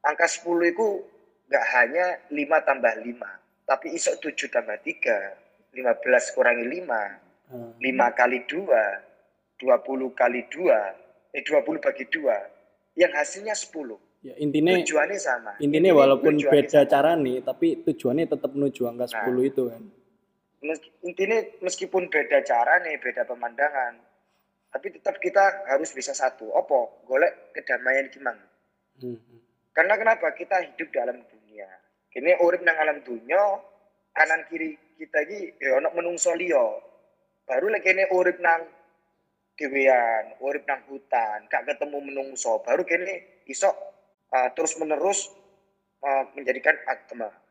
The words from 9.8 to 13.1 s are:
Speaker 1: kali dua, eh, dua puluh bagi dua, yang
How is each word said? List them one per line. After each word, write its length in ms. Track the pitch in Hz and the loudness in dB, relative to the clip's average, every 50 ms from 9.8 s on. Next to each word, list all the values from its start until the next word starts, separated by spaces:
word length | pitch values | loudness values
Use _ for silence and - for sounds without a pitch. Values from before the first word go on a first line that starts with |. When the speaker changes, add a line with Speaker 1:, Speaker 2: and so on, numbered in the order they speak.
| - - 135 131 131 127 | 2 -4 -6 -4 -4 -6
Speaker 1:
kali 380 | 120 - 127 120 123 123 117 - | 0 0 0 2 2 -2 -6 -8
dua, 400 | - - 135 131 123 107 104 95 95 - - _ _ _ _ _ | -10 -2 2 4 4 4 2 -4 -8 -12 -20 _ _ _ _ _
eh, 140 | - 143 135 | -12 -10 -6
dua 160 | - 151 143 | 0 0 0
puluh 160 | - - 233 | 2 0 -6
bagi 320 | - - 139 127 - 131 - | -2 -2 -4 -4 -4 -8 -6
dua, 240 | - 160 147 127 110 101 98 - - _ _ _ _ _ _ _ _ | -6 -2 0 -2 -2 -2 -4 -10 -18 _ _ _ _ _ _ _ _
yang 160 | 160 175 160 | 2 2 2